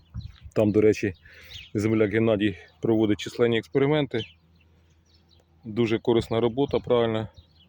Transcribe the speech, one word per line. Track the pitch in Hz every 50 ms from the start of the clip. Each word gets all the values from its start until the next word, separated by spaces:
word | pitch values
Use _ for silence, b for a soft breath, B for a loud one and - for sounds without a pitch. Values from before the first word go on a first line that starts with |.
| _ _ - - - - - - - - -
Там, | 117 110 104
до | 98 107
речі, | 107 107 104 - - 101 - - B B B B B B B B B B -
земляк | 110 101 110 110 107 110 101 98
Геннадій | 113 113 113 110 98 107 104 95 B B B B _
проводить | - 113 113 110 110 104 104 -
численні | - 113 - - 120 117 117 113
експерименти. | - - - 139 139 143 151 151 139 123 - 113 104 - - _ _ _ _ _ _ _ _ _ _ _ _ _ _ _ _ _ _ _ _ _ _ _ _ _ -
Дуже | 117 104 117 120 104 113 104
корисна | - 123 113 113 107 - 113 117
робота, | 113 120 113 131 143 139 - 110
правильно. | - - 123 120 117 113 110 110 110 - - - - _ _ _ _